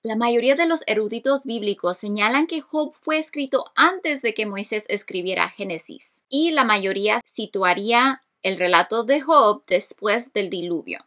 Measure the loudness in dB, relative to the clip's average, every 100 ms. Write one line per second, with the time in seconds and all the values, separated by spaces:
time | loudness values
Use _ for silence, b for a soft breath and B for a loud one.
0 | -4 0 2 2 2 4 2 0 0 -2
1 | -2 -2 0 -2 -2 -4 -4 -2 -4 -4
2 | -6 0 2 2 0 -4 -4 -4 -4 _
3 | -2 -2 -2 -6 -2 -2 -2 2 2 2
4 | -4 -2 -4 -4 -6 -6 -6 -6 -4 -6
5 | -4 -6 -4 -2 -2 -2 -8 -8 -10 -18
6 | -20 -20 _ 0 2 2 2 2 0 0
7 | 0 0 -4 -8 -6 0 2 2 2 2
8 | 2 0 _ _ -4 0 4 4 2 -2
9 | 0 0 6 6 6 2 0 -2 -2 -4
10 | 0 0 -2 -4 -4 -4 -4 -6 -6 -14